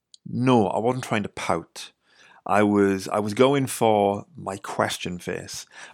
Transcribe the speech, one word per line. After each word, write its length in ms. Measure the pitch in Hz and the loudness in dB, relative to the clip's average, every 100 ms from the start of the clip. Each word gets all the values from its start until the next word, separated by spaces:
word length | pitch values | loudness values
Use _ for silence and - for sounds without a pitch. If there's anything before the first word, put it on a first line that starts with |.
| _ - - | _ -20 -10
no, 400 | 113 127 123 95 | -2 4 4 4
I 140 | - | 0
wasn't 240 | 117 127 | -2 -2
trying 180 | - 113 | -2 -4
to 60 | 98 | -4
pout. 640 | - - 85 - - - _ _ _ _ _ - | -8 -2 -2 -4 -16 -18 _ _ _ _ _ 0
I 160 | 98 | 2
was, 460 | 104 104 98 95 98 | 4 4 4 2 -2
I 120 | 107 | -4
was 120 | 104 | -4
going 360 | 107 131 143 131 | 2 4 4 -2
for 580 | - 113 107 101 101 - - | 0 2 4 2 0 -6 -14
my 220 | 95 98 | -10 -10
question 600 | - - 104 - 92 87 | -8 -2 -2 -2 -8 -10
face, 460 | - 90 92 - - - - | -8 -10 -10 -14 -16 -20 -20